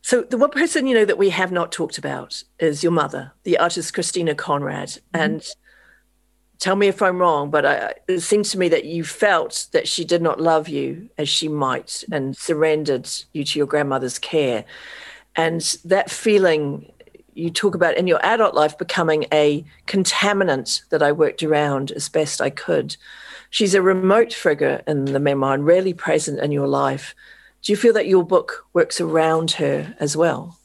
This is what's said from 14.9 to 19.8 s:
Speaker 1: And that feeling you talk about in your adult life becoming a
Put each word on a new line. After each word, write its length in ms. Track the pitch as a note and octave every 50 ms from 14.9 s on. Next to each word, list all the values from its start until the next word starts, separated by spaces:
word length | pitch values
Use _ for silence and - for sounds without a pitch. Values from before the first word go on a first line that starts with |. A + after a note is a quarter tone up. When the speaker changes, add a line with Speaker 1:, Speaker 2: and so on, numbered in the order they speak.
| - - - - - - _ _ _
Speaker 1:
And 280 | - E3 E3 E3 E3 D#3+ - - - _
that 240 | E3+ F#3+ G3 - -
feeling 800 | - - - A3+ G#3+ G3+ F#3+ F3 D#3+ D3+ D3 C#3+ C#3+ C#3+ C#3+ - - _ - - _ - _ _ _
you 160 | - E3 E3+
talk 260 | E3 - - G3+ F3
about 220 | F3+ F3 E3 C#3+
in 100 | - F#3
your 160 | F3+ E3+ - -
adult 320 | F3+ A3+ A#3 A3 G3 -
life 220 | - D3+ D3+ D3+
becoming 480 | - F3+ E3 - - E3+ D#3+ D#3 D#3 D3 - D#3
a 320 | D3+ D3+ D3 D3 D3 D#3+ - - _